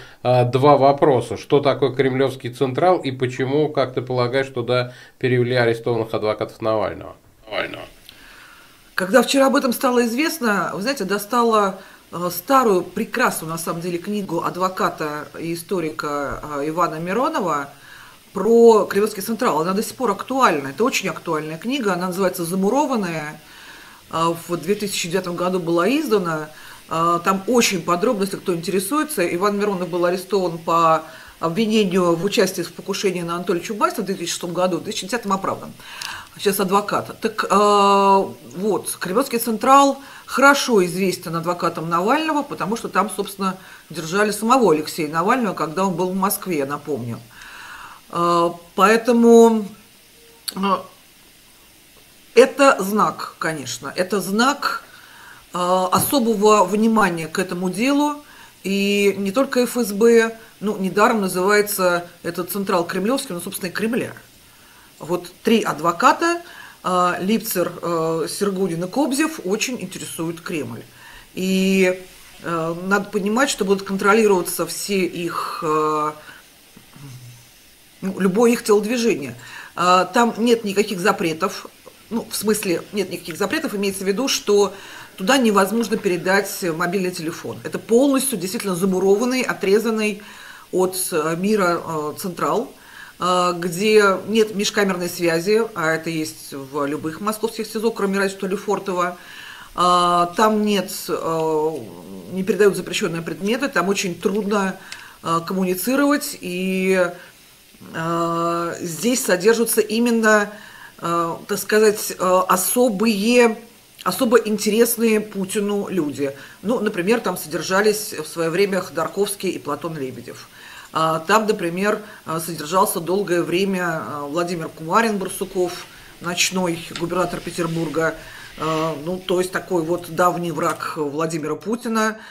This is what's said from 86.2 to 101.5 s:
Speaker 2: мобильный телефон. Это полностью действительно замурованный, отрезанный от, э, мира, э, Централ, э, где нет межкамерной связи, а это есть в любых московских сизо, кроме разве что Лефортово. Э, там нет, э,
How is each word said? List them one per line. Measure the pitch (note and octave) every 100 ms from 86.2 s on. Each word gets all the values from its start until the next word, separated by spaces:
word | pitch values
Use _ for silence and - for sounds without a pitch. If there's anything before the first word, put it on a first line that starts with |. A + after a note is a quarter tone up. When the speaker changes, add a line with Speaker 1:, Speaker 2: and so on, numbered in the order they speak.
| D#3+ G3 G3+ - F3+ D#3+
Speaker 2:
мобильный | F3 F#3+ F3+
телефон. | F3+ D#3+ E3 A#2+ A#2
Это | D3 F3
полностью | - A3+ C#4+ C4+ - G3+
действительно | F3+ A#3 G3+ F3
замурованный, | F#3+ F#3 G3 G3+ B3 B3+
отрезанный | F#3+ F3 F#3+ G3+ A3+ A3 G#3+ G3+ - - - - -
от, | F3+ F#3 F#3 -
э, | E3+ D#3 E3
мира, | G3 G#3+ F3+ E3+ -
э, | D#3+ D3+ B2+
Централ, | G3 E3 D3+ F3+ C#4 - - - - -
э, | F3+ F3+ F3+ F3
где | F3+ E3+ G#3+ G#3+ G3+ F#3 F#3
нет | A3 G#3+
межкамерной | F#3 G3+ A3 G3 F3+ F3
связи, | F3 E3+ E3 F3 G#3+ A3 -
а | D#3+
это | D#3+ E3
есть | D#3+ D#3 - -
в | C#3+ C3+ D3 C#3
любых | D3 D#3 D#3+
московских | G#3 G#3+ A3+ - G#3+
сизо, | A3 A3+
кроме | G#3+ G3 G3
разве | F#3+ F#3+
что | F#3+
Лефортово. | G3 - F#3 - F3+ F3+ F3+ - - - - - -
Э, | F3 F3+ F3 F3 F3 -
там | G#3+ G#3+
нет, | G#3 G3+ F3+ - -
э, | D#3+ D#3+ E3 D#3+